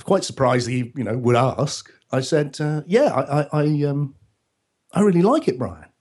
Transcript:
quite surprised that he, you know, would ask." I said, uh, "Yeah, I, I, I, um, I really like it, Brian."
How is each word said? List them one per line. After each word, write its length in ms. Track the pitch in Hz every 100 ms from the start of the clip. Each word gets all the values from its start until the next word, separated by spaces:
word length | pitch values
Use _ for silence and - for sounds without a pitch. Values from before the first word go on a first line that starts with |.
quite 220 | - 117 -
surprised 420 | 123 127 127 120
that 60 |
he, 180 | 127 120 139
you 60 | 104
know, 120 | 120
would 200 | 120 120
ask." 520 | 131 110 151 - - _ _
I 80 | 131
said, 400 | 131 156 147 -
uh, 220 | 151 151 170
"Yeah, 280 | 226 285
I, 80 | 135
I, 260 | 143 143 143 151
I, 200 | 151 151 143
um, 300 | 143 139 - _ _ _ _ _ _ _
I 80 | 175
really 220 | 208 170
like 260 | 196 311 -
it, 100 | 131
Brian." 280 | 101 - - _